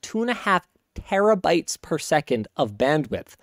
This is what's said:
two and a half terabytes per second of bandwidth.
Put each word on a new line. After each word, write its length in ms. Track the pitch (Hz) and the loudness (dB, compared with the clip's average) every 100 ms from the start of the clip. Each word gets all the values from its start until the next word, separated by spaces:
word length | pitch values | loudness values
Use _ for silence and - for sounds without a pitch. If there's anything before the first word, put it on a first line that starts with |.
two 180 | - 220 | -6 -4
and 80 | 240 | -2
a 60 | |
half 320 | 226 208 190 - _ _ - | -2 0 0 -2 _ _ -18
terabytes 840 | - 196 208 208 160 170 - - | -2 2 4 4 2 0 -2 -10
per 200 | - 156 | -6 -6
second 480 | - 151 - 120 104 - | 0 0 0 -2 -2 -4
of 160 | 123 | -4
bandwidth. 640 | 101 131 151 123 92 - - | 0 2 2 0 -6 -10 -20